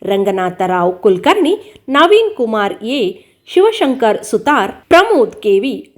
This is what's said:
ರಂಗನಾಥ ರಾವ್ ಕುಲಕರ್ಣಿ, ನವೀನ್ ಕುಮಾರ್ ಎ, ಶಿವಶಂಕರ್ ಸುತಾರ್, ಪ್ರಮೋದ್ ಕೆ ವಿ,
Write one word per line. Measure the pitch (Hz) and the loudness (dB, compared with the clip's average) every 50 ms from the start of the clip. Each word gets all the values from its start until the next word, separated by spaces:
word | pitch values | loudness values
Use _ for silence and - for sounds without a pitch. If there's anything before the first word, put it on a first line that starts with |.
| - | -6
ರಂಗನಾಥ | - 202 196 196 208 190 190 185 180 180 - 185 | -4 -2 -2 0 -2 -2 -2 -2 -4 -4 -4 -2
ರಾವ್ | 180 185 180 175 180 180 | -2 0 0 0 0 -2
ಕುಲಕರ್ಣಿ, | 180 - 214 190 180 - 285 392 427 349 285 381 440 - - - _ _ - | 0 0 0 0 2 2 0 0 2 2 0 -2 -2 -6 -10 -20 _ _ -4
ನವೀನ್ | 262 285 311 359 415 427 453 427 427 | 0 2 4 4 4 4 2 0 -2
ಕುಮಾರ್ | - 247 226 220 214 202 196 180 - 208 | -4 -4 -2 -2 -2 -2 -4 -4 -6 -8
ಎ, | 220 262 285 220 180 202 - _ _ _ _ _ | -6 -4 -2 -2 -4 -6 -8 _ _ _ _ _
ಶಿವಶಂಕರ್ | - - - 392 440 440 - 349 269 254 262 247 220 208 202 - | -4 0 2 2 2 0 0 -2 -2 0 0 0 0 0 -2 -4
ಸುತಾರ್, | - - 208 - 277 294 262 196 202 - - _ - | -4 -6 -4 -2 0 0 0 -2 -4 -6 -12 _ 2
ಪ್ರಮೋದ್ | 330 339 392 466 440 302 233 - - - - | 4 4 4 4 2 2 0 0 -2 -4 -2
ಕೆ | 214 196 196 | 0 0 0
ವಿ, | 208 277 233 190 - _ _ | 0 -2 -6 -8 -10 _ _